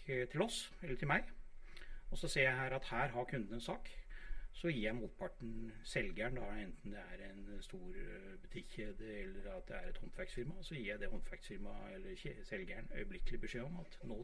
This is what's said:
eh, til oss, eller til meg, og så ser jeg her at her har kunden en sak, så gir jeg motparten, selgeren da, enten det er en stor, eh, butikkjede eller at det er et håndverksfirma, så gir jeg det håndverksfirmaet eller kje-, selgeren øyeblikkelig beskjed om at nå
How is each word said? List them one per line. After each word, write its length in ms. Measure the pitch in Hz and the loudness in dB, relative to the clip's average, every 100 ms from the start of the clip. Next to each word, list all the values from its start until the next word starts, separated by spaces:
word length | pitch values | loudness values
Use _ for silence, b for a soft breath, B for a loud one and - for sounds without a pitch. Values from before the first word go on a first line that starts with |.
| - | 0
eh, 180 | 131 123 | 2 4
til 160 | 147 | 4
oss, 280 | 226 - - - | 4 2 -4 -4
eller 140 | 165 - | -2 2
til 120 | 143 | 6
meg, 160 | 147 - - - - B B B B B | 6 4 -4 -6 -8 B B B B B
og 80 | - | 2
så 100 | - | 4
ser 140 | 143 131 | 6 6
jeg 60 | 127 | 6
her 160 | 131 | 2
at 100 | 135 | 0
her 240 | - 117 143 | 2 4 4
har 160 | 147 | 2
kunden 300 | 127 135 101 | 0 0 0
en 60 | 117 | -2
sak, 280 | 151 - - - - B B B B | 0 -2 -2 -6 -6 B B B B
så 200 | - 170 | 0 2
gir 140 | 135 107 | 4 4
jeg 60 | 120 | 2
motparten, 720 | 101 - - - 113 113 113 110 | -2 -4 -6 -4 -4 -2 -4 -6
selgeren 500 | - 120 104 - - | 0 2 2 2 2
da, 120 | - 104 104 | 2 0 0
enten 320 | 98 - 104 | -2 -4 -6
det 80 | 101 | -6
er 320 | 92 90 98 | -6 -8 -8
en 320 | 98 101 101 | -8 -6 -6
stor, 320 | - 190 180 | -6 -6 -4
eh, 420 | - - 95 - 190 | -4 -4 -4 -8 -10
butikkjede 640 | - - - - 107 98 110 104 | -8 -6 -6 -4 -2 -2 -4 -2
eller 300 | 101 98 - 92 | -2 -2 -2 -4
at 100 | - | -4
det 80 | - | -2
er 120 | 185 | 0
et 100 | - | 0
håndverksfirma, 520 | 165 - 185 - 147 190 | 0 -2 -2 0 0 -2
så 120 | - | -2
gir 120 | 151 101 | -2 -2
jeg 120 | 104 | 2
det 100 | 98 | 4
håndverksfirmaet 840 | 104 - - - 104 101 101 101 | 4 2 -2 -6 -2 -2 -2 -4
eller 220 | 95 95 131 | -6 -6 -4
kje-, 280 | 151 - | -4 -4
selgeren 460 | - 107 180 - - | -4 -2 -2 -4 -2
øyeblikkelig 480 | - 101 - - 113 | 0 0 4 6 6
beskjed 220 | 113 123 | 4 0
om 160 | 135 175 | -2 -2
at 180 | - - | -4 -6
nå 140 | 120 110 | -4 -2